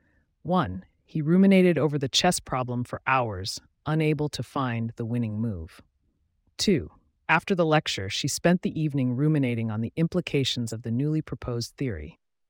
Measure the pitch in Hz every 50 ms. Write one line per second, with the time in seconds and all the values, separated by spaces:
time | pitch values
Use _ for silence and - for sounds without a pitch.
0 | _ _ _ _ _ _ _ _ - 147 180 185 143 90 92 92 - - _ _
1 | _ _ - 160 147 151 175 185 196 196 196 185 185 180 170 151 139 156 147 143
2 | 139 131 - - - 180 180 - - - 139 127 123 120 123 123 123 - - -
3 | - - 131 131 123 113 101 92 98 - - - - _ _ _ - 147 156 156
4 | 156 151 156 143 151 147 - - 123 - - 147 135 123 117 117 113 117 - -
5 | 117 110 120 120 117 110 104 104 117 117 98 85 80 82 - - - _ _ _
6 | _ _ _ _ _ _ _ _ _ _ _ - - 220 190 120 78 - - _
7 | _ _ _ _ _ - 160 170 - - - 165 170 156 156 156 - - - -
8 | 95 95 - - - 135 - - - 175 180 180 - - - 160 156 151 135 143
9 | 127 127 120 123 147 156 156 147 135 123 120 113 113 110 104 107 113 107 - -
10 | 165 165 - 180 - - - 143 131 - - 123 120 110 113 110 - 117 113 123
11 | 143 151 156 156 - - 127 - - - 120 120 117 - - - 139 127 95 80
12 | 76 78 - _ _ _ _ _ _